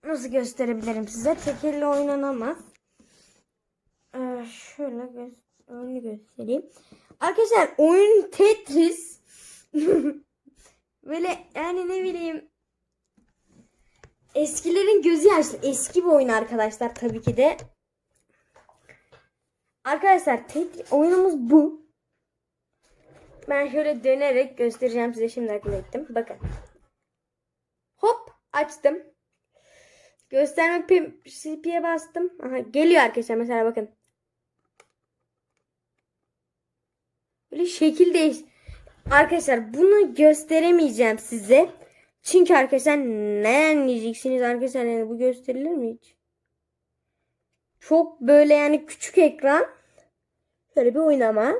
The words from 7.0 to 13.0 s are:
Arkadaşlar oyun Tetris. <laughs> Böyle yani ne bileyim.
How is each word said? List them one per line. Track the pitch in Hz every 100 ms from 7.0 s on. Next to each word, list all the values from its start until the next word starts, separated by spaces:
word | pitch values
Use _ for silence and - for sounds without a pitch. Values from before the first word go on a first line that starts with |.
| _ _
Arkadaşlar | 320 381 440 440 311 -
oyun | 302 359 415 440 381
Tetris. | - 403 427 - 277 330 - - - _ _ - - _
<laughs> | 311 311 339 277 294 _ _ _ _ _ _ _ _
Böyle | - 320 349 - -
yani | - 320 359 359
ne | 370
bileyim. | 370 359 339 320 - _ _ _ _ _